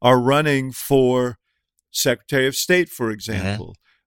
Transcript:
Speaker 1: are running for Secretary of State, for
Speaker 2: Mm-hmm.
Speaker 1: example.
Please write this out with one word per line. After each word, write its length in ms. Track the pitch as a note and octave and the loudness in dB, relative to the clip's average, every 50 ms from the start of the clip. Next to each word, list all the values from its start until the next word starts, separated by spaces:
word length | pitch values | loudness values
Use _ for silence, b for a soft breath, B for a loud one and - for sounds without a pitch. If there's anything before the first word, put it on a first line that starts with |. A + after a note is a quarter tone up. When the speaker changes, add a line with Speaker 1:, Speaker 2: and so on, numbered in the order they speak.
Speaker 1:
are 180 | - B2 B2+ B2 | 4 4 4 6
running 540 | A#2+ B2+ C#3 D3 D#3 D3+ C#3+ C3+ C3 C3 B2 | 4 4 2 2 2 2 0 0 -2 -6 -10
for 640 | - - - C#3+ C3+ C3 B2 B2+ B2+ B2 B2 A#2+ - _ _ _ _ _ _ _ _ _ _ | -12 -2 0 2 4 4 4 2 0 0 -2 -6 -10 _ _ _ _ _ _ _ _ _ _
Secretary 560 | - - - C#3+ A#2+ - _ - - C3+ C3 | -8 -4 -2 -2 -2 -2 _ -4 -2 0 0
of 100 | C3+ C3+ | 0 -2
State, 320 | - - - F3+ F3+ F3 D#3+ | -4 0 0 2 2 0 -2
for 180 | - - B2 | -6 -6 -6
Speaker 2:
Mm-hmm. 80 | A2+ A2 | -6 -6
Speaker 1:
example. 600 | G#2 F#2+ A2 A2 G2+ F#2+ F#2+ G2+ G#2+ - - - - _ _ _ _ _ | -8 -8 -8 -6 -6 -4 -4 -6 -6 -10 -14 -16 -20 _ _ _ _ _